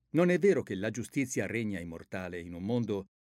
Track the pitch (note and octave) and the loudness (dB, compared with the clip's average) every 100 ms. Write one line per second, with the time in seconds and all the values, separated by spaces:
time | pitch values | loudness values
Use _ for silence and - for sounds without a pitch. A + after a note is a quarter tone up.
0 | _ D3 F3+ F3+ G3 D3 - G2 A2 A2+ | _ 2 4 6 6 4 2 -2 -2 -4
1 | G#2+ D3 B2+ B2 F#2+ A2 G#2+ F#2 E2+ E2 | -4 -2 -2 -2 -2 -2 -2 -4 -6 -10
2 | - G2 F2+ F2 F2 F2 G2 A#2+ A2 G2+ | -10 -8 -6 -8 -8 -6 -2 0 0 -2
3 | F#2 _ _ | -4 _ _